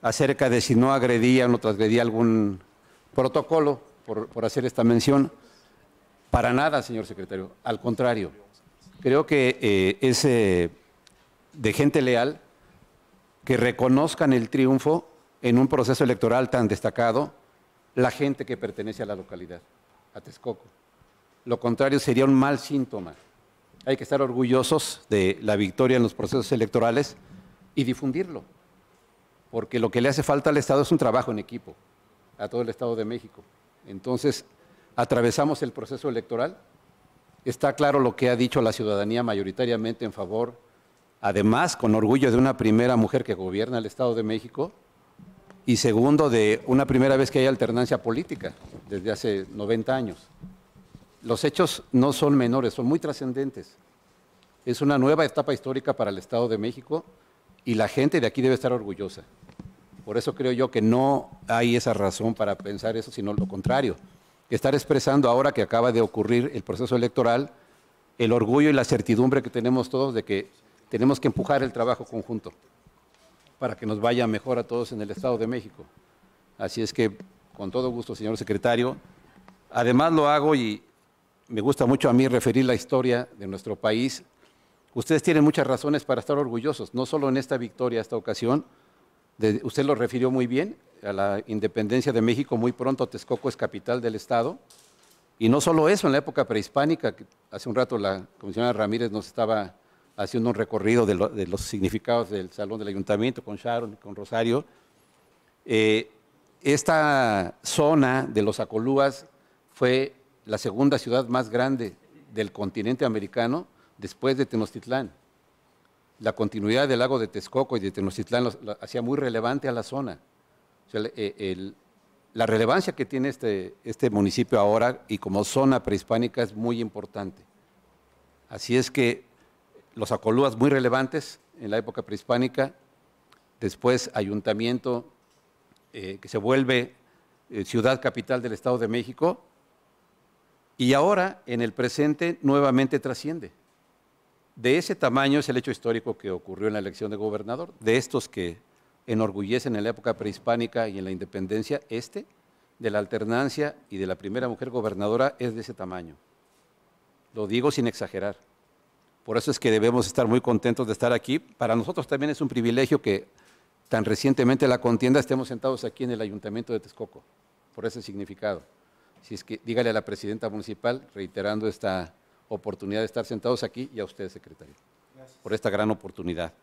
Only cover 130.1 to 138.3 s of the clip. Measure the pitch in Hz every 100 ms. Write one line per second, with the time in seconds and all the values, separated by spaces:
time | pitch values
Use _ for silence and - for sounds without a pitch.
130.1 | 113 - 117 139 113 135 139 127 127 131
131.1 | 156 - - _ _ 110 107 113 - -
132.1 | 101 - 120 127 127 139 - _ _ _
133.1 | _ _ _ _ _ 104 - 123 127 -
134.1 | - 101 104 107 107 113 123 131 123 117
135.1 | _ _ _ _ _ _ _ _ 113 95
136.1 | 95 - 113 104 135 131 127 123 _ _
137.1 | _ _ _ _ 110 95 120 117 131 131
138.1 | 123 110